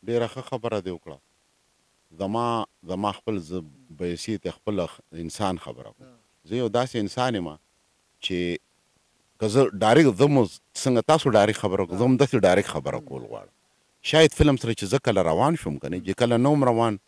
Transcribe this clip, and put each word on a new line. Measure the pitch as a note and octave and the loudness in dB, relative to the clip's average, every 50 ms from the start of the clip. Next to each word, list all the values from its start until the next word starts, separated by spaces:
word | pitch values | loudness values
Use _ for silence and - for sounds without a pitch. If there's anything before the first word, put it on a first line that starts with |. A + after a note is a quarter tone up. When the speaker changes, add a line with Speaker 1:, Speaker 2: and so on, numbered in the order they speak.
| - | -6
Speaker 1:
ډېره | - A#2 A#2+ A#2 A2 - | -2 -2 -2 -2 -2 -6
ښه | C3 B2 - | -12 -12 -10
خبره | - B2 G#2+ A#2 A2 G#2 | -10 -8 -6 -4 -6 -4
دې | F2 F#2 F2+ | -6 -6 -10
وکړه. | E2 _ E2+ D2 C2+ _ _ _ _ _ _ _ _ _ _ _ _ _ _ _ _ _ _ D#2+ D#2+ | -10 _ -18 -20 -20 _ _ _ _ _ _ _ _ _ _ _ _ _ _ _ _ _ _ -10 -8
زما، | G2 G2 G#2+ A#2 A#2+ A#2+ A#2 A2+ G#2+ _ _ _ - | -6 -4 -4 -2 -2 -2 -2 -4 -4 _ _ _ -10
زما | E2 F#2 F#2 G#2 G#2 | -8 -6 -4 -4 -4
خپل | G2 - _ - A2 G2 E2 | -4 -4 _ -6 -6 -6 -6
زه | D2+ F2+ F#2 D#2+ D2+ C#2 _ _ _ E2 | -8 -10 -10 -10 -12 -20 _ _ _ -14
به | D2 F2+ F2 | -8 -6 -6
یې | F2 E2 - | -6 -6 -6
سي | - A2 | -8 -8
ته | G2 _ F2+ | -6 _ -10
خپل | D#2+ _ _ - G#2 F#2+ F2 | -12 _ _ -6 -4 -4 -4
خ-، | D#2+ - - _ _ - E2 E2 | -6 -8 -18 _ _ -14 -12 -12
انسان | D#2+ - - G#2+ F#2+ F#2 | -12 -6 -4 -4 -4 -4
خبره | E2+ - - A#1 B1 A#1+ G#1+ _ | -6 -10 -16 -18 -18 -20 -20 _
کوم. | _ B2+ | _ -20
Speaker 2:
ها. | - _ _ _ _ _ _ _ D2+ | -20 _ _ _ _ _ _ _ -8
Speaker 1:
زه | G2+ | -6
یو | B2 B2 A2+ | -4 -4 -2
داسې | G2+ A#2+ B2+ C3 - | -2 -2 -4 -2 -4
انسان | B2 G#2+ F#2+ - - B2 B2+ A#2 | -6 -6 -4 -4 -4 -4 -2 -2
یم | G2+ F2 D#2+ D2+ D#2 _ _ _ _ _ _ _ _ _ _ _ _ - | -4 -6 -8 -12 -16 _ _ _ _ _ _ _ _ _ _ _ _ -10
چې | - F#2 F2 F2 F2 F2 - _ _ _ _ _ _ _ _ _ _ _ _ _ _ _ _ | -6 -4 -4 -4 -4 -6 -8 _ _ _ _ _ _ _ _ _ _ _ _ _ _ _ _
که | A2 | -6
زه | G#2+ G#2 C3+ C3+ | 0 2 2 2
ډایرکټ، | A2+ G#2 G2 A2 G#2+ A#2 D3 E3 C3+ G#2 F2 | 2 0 -2 2 4 6 6 6 4 4 4
زه | C3+ | 2
مو | D3 D3 C3+ A2+ F2+ - - _ _ _ - - | 2 4 2 2 0 -2 -14 _ _ _ -6 -2
څنګه | C#3 B2+ A#2 A2 - | 0 0 0 2 2
تاسو | D#3+ E3 - C#3+ | 2 2 2 2
ډایرکټ | G#2+ G#2+ G2+ G#2 G#2+ - - | 4 4 4 4 2 -2 -4
خبره | G2+ F2+ F#2+ F#2+ | -4 -2 -2 -4
کوم، | D#2+ F2+ | -4 -2
زه | F#2+ A#2+ | 0 2
هم | C3 C3 | 2 4
داسې | A2+ C#3 C3 - A#2 F#2+ | 2 2 2 4 4 6
ډایرکټ | F#2 F2+ G2 G2 - - | 6 6 4 2 -2 -6
خبره | D#2 C2 C#2 C2 B1+ | -8 -6 -6 -8 -8
کول | - C2+ C2+ C2 | -10 -12 -14 -14
غواړم. | A#1+ A1 A1+ G#1+ G1+ G1+ _ _ _ _ _ _ _ _ _ _ _ - | -12 -14 -16 -16 -16 _ _ _ _ _ _ _ _ _ _ _ _ 0
شاید | - D#3 D#3+ D3+ - | 4 4 4 4 6
فلم | - D3+ D3 C#3 | 6 6 6 6
سره | B2 - A#2 A2+ | 4 0 -4 -4
چې | - - F#2 A#2 | -4 -2 -2 -2
زه | C#3 _ | 0 _
کله | B2 A2 F#2+ F2+ | 2 2 2 2
روان | E2 D#2 F2 B2 D3 E3 D#3 | 2 2 2 2 2 0 -2
شوم، | - F2+ D2 | -4 -8 -8
که | C#2 - C#2 | -8 -8 -8
نه، | E2+ F2+ | -8 -8
چې | F2 F2+ G2 - | -6 -6 -2 0
کله | B2 A#2+ A#2+ | 0 2 2
نه | A#2 B2 C#3 | 2 4 2
وم | D3 D3 C#3 B2+ | 2 4 2 2
روان | A#2 A2+ A#2 A2+ G#2 G2 _ | 2 2 2 0 0 -4 _